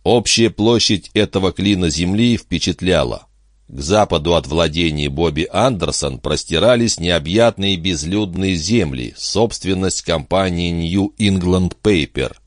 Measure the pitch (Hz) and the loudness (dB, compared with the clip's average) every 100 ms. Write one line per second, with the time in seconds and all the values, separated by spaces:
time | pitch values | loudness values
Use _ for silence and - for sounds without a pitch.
0 | - 120 - - 113 95 107 117 - 101 | 0 2 2 2 2 2 2 2 2 -2
1 | - 107 98 98 92 - 98 98 87 76 | -2 -2 0 0 -2 0 0 2 0 0
2 | 87 104 120 113 - 82 - - 90 85 | 0 2 2 0 -2 -4 -2 -2 0 0
3 | 62 50 - _ _ _ - 67 71 107 | 0 -4 -12 _ _ _ -18 -10 0 2
4 | 98 85 78 85 67 78 82 76 85 76 | 2 0 2 0 0 0 0 0 -2 0
5 | 73 69 85 73 - 92 123 104 78 - | -4 -2 -2 -2 -2 0 0 0 -4 -4
6 | 71 64 73 73 - 80 107 120 117 80 | -4 -6 -4 -4 -2 2 4 4 2 -2
7 | 85 85 73 101 117 101 98 92 90 82 | -2 -2 0 2 2 2 -2 -2 -2 -4
8 | 76 101 104 87 95 90 78 117 80 64 | -2 -2 -2 -2 -2 -2 0 0 0 -2
9 | 58 - - 95 113 - 92 92 95 - | -8 -10 -4 0 0 -2 -4 -2 -2 -4
10 | - 82 71 92 95 85 87 85 82 98 | -2 -4 0 0 0 0 -2 -2 0 0
11 | 98 - 104 95 90 92 90 - 107 92 | 0 0 0 2 2 2 0 0 2 2
12 | 69 65 64 - | 0 -4 -6 -8